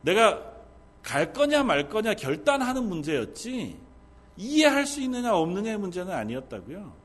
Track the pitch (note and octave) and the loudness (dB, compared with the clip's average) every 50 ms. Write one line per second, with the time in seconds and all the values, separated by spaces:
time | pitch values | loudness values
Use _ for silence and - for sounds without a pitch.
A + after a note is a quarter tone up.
0 | - C#3+ F#3 G#3+ A3+ G#3 D#3 - - - - - - - - - - - - - | 2 4 4 6 6 6 4 2 -8 -14 -16 -18 -20 -20 -20 -20 -20 -20 -20 -18
1 | - - - C#3+ D#3+ F#3+ - B3+ C#4+ C#4+ D4 D4 C#4 A#3 D#3+ C#3+ D3 C#3+ F#3 G#3+ | -12 -2 0 0 0 0 2 2 2 4 4 4 4 4 2 2 2 0 -2 -2
2 | G#3+ A3+ G#3 - - C3 C#3+ D#3 - - C#4 C#4 B3+ B3 B3+ C4 B3 G#3+ F3+ E3 | 0 0 -2 -2 -2 -4 -4 0 2 2 2 2 0 -2 -2 -2 -2 -2 -4 -4
3 | C#3+ D3+ D#3 C3 A2 G2+ - - - A#3 C4 B3 F#3 G2+ D#2+ - - - - - | -4 -2 -2 -2 -2 -4 -8 -12 -10 -8 -6 -6 -6 -8 -10 -14 -20 -20 -20 -20
4 | - - - - - - - - F#3 B3 D4 D4+ D#4 D4 C4+ C#4 C#4 C#4 C#4+ D4 | -20 -20 -20 -20 -20 -20 -16 -12 -8 0 4 6 6 6 6 4 0 -2 -4 -4
5 | C4 B3+ B3+ B3 B3 A#3+ G#3+ F3 D#3+ E3 F3+ G3 G#3 A3+ A3 G#3 G3+ F#3 E3+ F3+ | -4 -4 -4 -2 0 2 4 4 2 2 0 -2 -2 -2 -4 -4 -4 -6 -6 -6
6 | F3+ F#3 F3+ C#3 A2 G#2+ A#2 C3 B2+ - A#2+ G2+ F2 G#2+ D3 G3 G#3 C#3+ E2+ D#2 | -6 -4 -4 -4 -4 -4 -6 -8 -8 -10 -12 -12 -12 -12 -14 -12 -14 -16 -18 -18